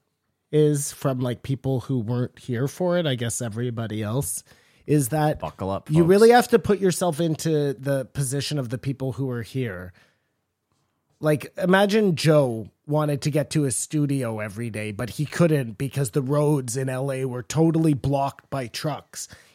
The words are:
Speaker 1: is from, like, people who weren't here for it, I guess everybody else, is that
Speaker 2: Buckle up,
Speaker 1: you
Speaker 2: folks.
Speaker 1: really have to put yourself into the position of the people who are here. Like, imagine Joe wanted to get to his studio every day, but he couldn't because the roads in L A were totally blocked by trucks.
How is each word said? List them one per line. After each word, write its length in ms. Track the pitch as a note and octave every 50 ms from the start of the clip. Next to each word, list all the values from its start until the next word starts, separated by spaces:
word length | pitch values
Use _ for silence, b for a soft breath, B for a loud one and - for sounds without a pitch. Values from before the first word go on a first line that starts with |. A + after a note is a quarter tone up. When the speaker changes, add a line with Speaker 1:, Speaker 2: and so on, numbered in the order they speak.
| _ _ _ _ _ _ _ _ _ -
Speaker 1:
is 420 | - D3+ D3+ D3+ D3+ C#3+ C#3 -
from, 280 | - - - C#3+ C3 B2
like, 220 | B2+ B2 A#2+ -
people 380 | - - C3+ - - C3+ C3+ B2
who 180 | - - C3+ B2+
weren't 400 | G#2+ A2 B2 B2 B2 - _ -
here 300 | - - A#2+ A2+ C3+ C3+
for 280 | - - F#3 F3 F3 F3
it, 80 | E3+
I 80 | D3 C3
guess 280 | A2 A#2+ A#2 - -
everybody 600 | B2 A#2 G2+ A#2 B2 B2 A#2 A#2+ A2+ G#2+ G#2+ G#2+
else, 400 | G#2+ G#2 A2+ C#3 C#3+ - - - - b b b b b b b b
is 220 | - D3 D3+ C3+ A2
that 300 | D3+ D#3 D3+ D3+ D3 -
Speaker 2:
Buckle 320 | F2+ D#2 - - G2 F#2+
up, 200 | G2 F#2 - -
Speaker 1:
you 80 | D3+ E3
Speaker 2:
folks. 60 | E3+ D#3+
Speaker 1:
really 220 | F#3+ G#3 A3+ A3+
have 180 | A#3+ B3 A#3 -
to 100 | A#3+ A3+
put 200 | - - G#3 F3+
yourself 420 | F#3+ F#3 E3 - F#3 F3 D3+ C3+
into 540 | E3+ E3 D#3 - - E3 D#3 D3 D3 C#3+ C3
the 300 | - C#3 C#3 C#3 C3+ C3
position 520 | - - C#3+ C#3 B2 C3+ C#3+ C3 - D3+ D3
of 100 | B2+ A2+
the 80 | B2+ A#2+
people 340 | - C#3 C3+ - C3 C3
who 180 | A#2 - C#3 C3
are 120 | B2 A#2
here. 500 | A2 - - C3 B2+ A2 F#2 F2 F2+ F2+ - _ _ _ _ _ _ _ _ _ _ _ _ _ _ _ _ _ _ _ _ _ _ _ _ -
Like, 320 | D3 D#3 D3+ C#3 - - -
imagine 600 | - F#3 F3+ F#3 F#3+ G#3 G3+ G3 A3 G#3+ G3 E3
Joe 520 | B2+ - D#3 D#3 D3+ C#3 B2+ A2+ A2+ G#2+ - _ _ _
wanted 360 | - D3 D3+ D3+ D3 D3 C#3
to 80 | - D3+
get 200 | C3+ D#3 C#3 -
to 120 | - D3+
his 140 | C#3+ C3+ -
studio 640 | - - - - D3+ D3 C3+ C#3 C3+ B2+ A#2 A2 G#2+
every 300 | G#2+ G#2+ F#2 G#2+ A#2+ A#2
day, 200 | G2+ G#2+ G#2+ G#2+
but 200 | G2+ G2 B2 G#2
he 140 | - - D3+
couldn't 540 | - - - E3+ E3 D#3 C#3+ B2+ A2+ G#2 -
because 320 | C#3 C3+ - C#3 C#3+ B2
the 120 | - D3+
roads 540 | C3 B2+ D3 D3 D3+ D3 D3+ C#3 B2+ A#2+ A2
in 120 | C3+ C3 C3
L 240 | C3 B2+ C3+ C#3
A 120 | C3 C3 C3+
were 180 | C3 A#2+ B2 A#2
totally 500 | - - D3 E3 E3 D#3 D#3+ D#3+ D#3+ D3
blocked 560 | A2+ - C#3 C#3 C#3 C#3 C#3 - - _ -
by 160 | - C#3 B2+
trucks. 640 | A2+ - - - D#3 C3+ G#2 - _ - - - b b b b b